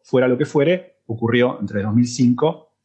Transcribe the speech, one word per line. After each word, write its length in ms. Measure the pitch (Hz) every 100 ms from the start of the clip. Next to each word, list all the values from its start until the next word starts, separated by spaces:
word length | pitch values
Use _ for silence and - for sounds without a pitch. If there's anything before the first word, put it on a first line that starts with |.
fuera 240 | _ 127 127
lo 100 | 127
que 80 | 147
fuere, 540 | 147 147 180 - _ -
ocurrió 520 | 113 113 120 123 -
entre 220 | 101 104
dos 100 | 104
mil 140 | 117 120
cinco 720 | - 123 123 156 165 _ _